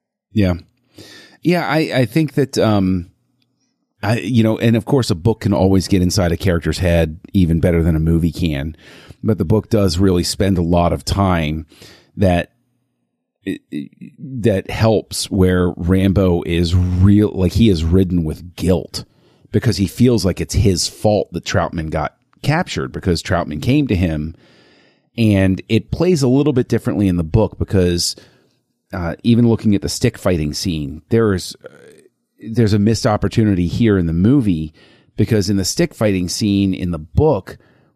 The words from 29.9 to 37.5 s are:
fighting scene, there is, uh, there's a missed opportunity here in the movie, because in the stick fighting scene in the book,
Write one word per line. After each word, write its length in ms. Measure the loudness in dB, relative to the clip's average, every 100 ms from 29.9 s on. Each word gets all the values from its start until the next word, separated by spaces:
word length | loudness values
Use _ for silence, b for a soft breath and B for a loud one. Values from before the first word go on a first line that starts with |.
| -2 -4 -2
fighting 360 | -2 -2 -2
scene, 480 | -4 -6 -6 -8 -12 -2
there 240 | 0 2
is, 200 | 0 -4 -16
uh, 40 | -20 -20 -20 -20 _ _ _ _ -6
there's 220 | 0 2
a 60 | 4
missed 280 | 2 2 0
opportunity 600 | -2 -2 0 2 2 0
here 300 | 0 2 2
in 80 | 2
the 60 |
movie, 600 | 2 4 4 2 -2 -4 b b b b -4
because 320 | 0 0 0
in 60 | -2
the 80 |
stick 300 | -2 -2 -4
fighting 340 | -2 -2 0 -4
scene 460 | -2 0 2 0
in 160 | -2 -4
the 80 | -6
book, 600 | -4 0 2 0 -6